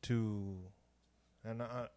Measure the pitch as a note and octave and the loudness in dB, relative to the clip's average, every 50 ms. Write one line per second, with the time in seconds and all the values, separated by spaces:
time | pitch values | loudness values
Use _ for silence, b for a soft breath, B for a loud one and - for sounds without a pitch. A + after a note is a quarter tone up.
0 | - - B2 A#2 A2+ A2 G#2 G2+ G2+ G2 G2 F#2 F2+ F#2 G2 - _ _ _ _ | 0 4 4 4 6 4 2 0 -2 -4 -4 -6 -8 -12 -16 -20 _ _ _ _
1 | _ _ _ _ _ _ _ _ - A2+ A2+ A#2 A#2+ A2+ A#2+ B2 A#2+ A#2 - | _ _ _ _ _ _ _ _ -8 -6 -4 -4 -2 -2 -2 -4 -6 -6 -6